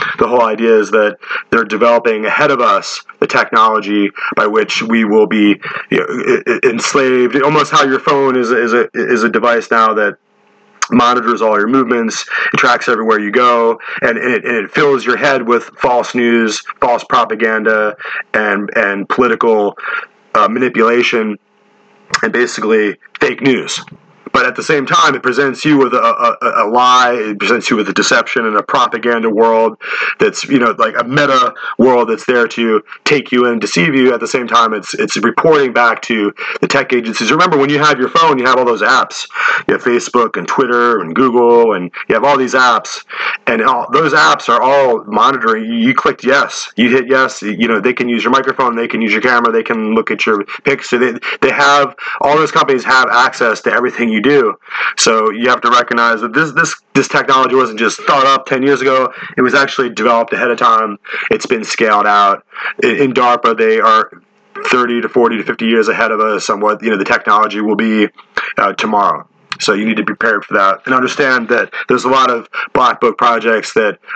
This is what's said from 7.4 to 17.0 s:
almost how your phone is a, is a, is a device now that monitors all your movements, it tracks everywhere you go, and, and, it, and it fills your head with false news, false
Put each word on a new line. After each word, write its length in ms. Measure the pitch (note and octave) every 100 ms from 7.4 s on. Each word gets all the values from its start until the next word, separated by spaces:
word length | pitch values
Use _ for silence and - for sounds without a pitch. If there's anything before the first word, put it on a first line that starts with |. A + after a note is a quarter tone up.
almost 320 | C#3+ D#3 -
how 100 | D#3
your 160 | C#3+ C3
phone 380 | - C#3+ C3+ B2+
is 140 | A#2
a, 120 | A#2+
is 100 | A#2+
a, 160 | A#2+ A2+
is 320 | - B2+ B2 A2
a 40 |
device 400 | G#2+ A#2 A#2 G#2
now 240 | A#2 A2
that 220 | G#2+ G#2 F#2+ _ _ _ _ _ _ -
monitors 520 | A#2+ A#2+ B2 A2+ A2
all 180 | A2 G#2
your 80 | G#2+
movements, 580 | C3+ A#2+ A#2+ A2+ G2+ - - -
it 40 | -
tracks 300 | - A#2+ -
everywhere 320 | A2+ A2+ G#2+
you 120 | G#2
go, 460 | A#2 B2 A#2+ A#2 A2+ - -
and, 160 | B2+ A2+
and, 160 | B2
it, 120 | A#2 -
and 100 | A#2+
it 80 | G2
fills 340 | - D3 C3+ A2
your 120 | A2+
head 280 | D3+ C3+ A2+
with 200 | A#2 - -
false 380 | C3+ B2+ G#2+ B2
news, 460 | A#2+ A#2 A2+ G#2 - -
false 240 | C3 A#2